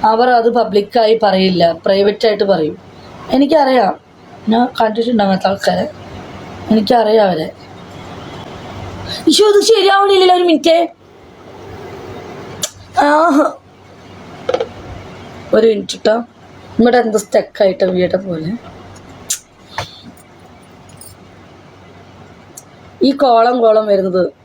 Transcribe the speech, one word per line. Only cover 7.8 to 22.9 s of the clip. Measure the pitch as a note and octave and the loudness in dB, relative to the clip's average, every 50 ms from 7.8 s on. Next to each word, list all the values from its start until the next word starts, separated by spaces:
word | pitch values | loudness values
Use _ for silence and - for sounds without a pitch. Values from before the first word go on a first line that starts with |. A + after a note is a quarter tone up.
| - - - - - - - - - - - - - - - - - - - - - - - - - - - - - E4 | -20 -20 -20 -18 -18 -18 -16 -16 -16 -16 -16 -18 -18 -16 -16 -16 -16 -16 -14 -14 -14 -14 -14 -14 -12 -12 -12 -2 0 2
ഈശോ, | - - G#4 G#4+ | 4 4 4 6
ഇത് | G#4 G#4 G4+ | 4 4 4
ശരിയാവണില്ലല്ലോ, | G#4+ A4+ G4+ F#4 G4 G4 G4 G4+ G4 G4 F#4+ F#4+ F#4 F4+ | 4 4 4 4 4 4 4 4 4 4 4 4 4 4
ഒരു | F4+ F4 | 4 4
മിനിറ്റ്. | F4 D#4+ D4 - E4 D#4+ E4+ E4+ E4+ - _ - - - - - - - - - - - - - - - - - - - - - - - - - - - - - - - - - - - - - - - - | 2 2 2 2 2 2 2 2 -2 -6 _ -20 -20 -20 -20 -20 -20 -20 -20 -20 -20 -20 -20 -20 -18 -18 -16 -16 -16 -16 -16 -16 -16 -16 -16 -16 -16 -16 -18 -18 -18 -14 -12 -14 -14 -14 -20 -20 -6 -2 0
ആ, | C#4 D4 D4 D#4 D#4+ E4+ C#4 C#4+ C#4+ - - - _ - - - - - - - - - - - - - - - - - - - - - - - - - - - - - - - - - - - - - - | 2 2 4 4 2 4 4 2 2 0 -4 -8 _ -20 -20 -20 -20 -20 -20 -20 -20 -20 -20 -20 -20 -20 -20 -12 -6 -6 -4 -4 -4 -8 -10 -18 -18 -16 -16 -16 -18 -18 -20 -20 -20 -20 -20 -20 -6 0 2
ഒരു | A3 A3 | 2 4
മിനിറ്റ് | A3+ A3 G3+ F#3+ - - G3 | 2 2 0 -4 -8 -12 -4
ട്ടോ, | _ A#3+ A3 A#3 A#3 - _ _ - - - - - - - - | _ 0 0 0 -4 -10 _ _ -20 -20 -20 -20 -20 -8 -2 0
ഇവിടെ | A3+ B3 A#3+ B3 | 2 4 4 2
എന്തോ | A#3 A3+ G#3 G#3+ | 0 0 -2 -4
സ്റ്റക്കായിട്ട് | G#3+ - - A3 - - _ - G#3+ F#3+ F#3 - G3 | -4 0 -2 -2 -2 -2 _ 0 0 0 2 0 -2
വീടെ | F#3 F#3 F3+ F3+ E3+ - | 0 0 -2 -2 -2 -2
പോലെ. | F#3 G3 F#3+ E3+ D#3 D#3 E3 A3 B3 - - - - - - - - - - - - - - - - _ _ _ _ - - - - - - - - - - - - - - - - - - - - - - - - - - - - - - - - - - - - - - - - - - - - - - - - - - - - - - - - - - - - - - - - - - | -4 -4 -6 -8 -8 -6 -8 -8 -8 -12 -18 -20 -20 -20 -20 -20 -20 -20 -20 -20 -20 -10 -10 -10 -10 _ _ _ _ -20 -16 -14 -14 -14 -14 -16 -20 -20 -20 -20 -20 -20 -20 -20 -20 -20 -20 -20 -20 -20 -20 -20 -20 -20 -20 -20 -20 -20 -20 -20 -20 -20 -20 -20 -20 -20 -20 -20 -20 -20 -20 -20 -20 -20 -20 -20 -20 -20 -20 -20 -20 -20 -20 -20 -20 -20 -20 -20 -20 -20 -20 -20 -20 -20 -20